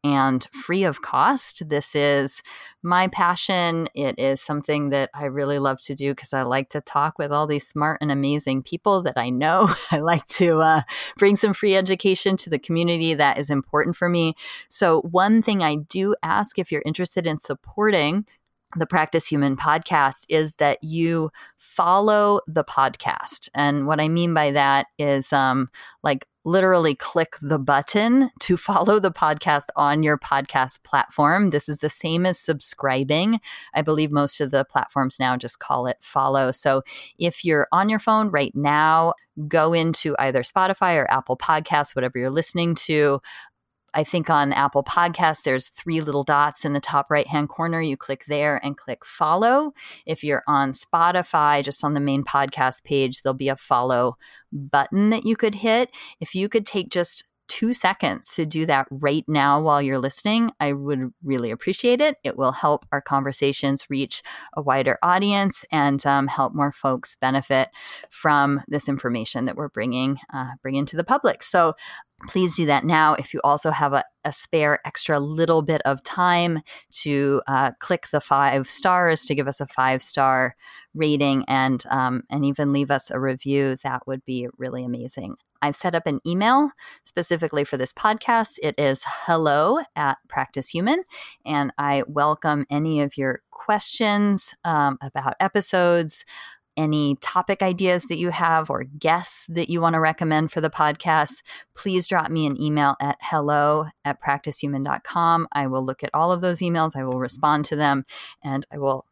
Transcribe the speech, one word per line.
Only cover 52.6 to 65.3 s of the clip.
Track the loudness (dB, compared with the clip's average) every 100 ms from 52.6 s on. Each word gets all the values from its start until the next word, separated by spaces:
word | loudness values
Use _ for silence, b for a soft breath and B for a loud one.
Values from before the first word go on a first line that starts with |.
| -2 -2
page, | -4 0 0 -2
there'll | -4
be | -2 -2
a | -4
follow | -2 0 2 2 0 -4 B B B
button | -12 -2 0 2 2 2
that | 2
you | 0 0
could | 0 0
hit. | 0 2 0 B B B
If | -8
you | -4 0
could | -2 -2
take | -6 -4
just | -2 -2 -6 -12 _ -14
two | -4 -2
seconds | 0 0 0 -4 -4 -6
to | -4 -4
do | -2
that | 0 0 0
right | -2 0 0 0
now | 2 4 4
while | 4 2
you're | 2 -2
listening, | -2 -4 -2 0 0 -2
I | -4
would | -2 -4 -4 -4 _
really | -4 -2 -2
appreciate | -4 -4 0 0 2
it. | 0 -2
It | -8 -2
will | -2
help | 2 0 0 -2
our | -6
conversations | -2 -2 -2 0 0 0 -2 -2 -4
reach | -4 -4 -8 B B B
a | -6
wider | 0 2 2 0
audience | 2 2 4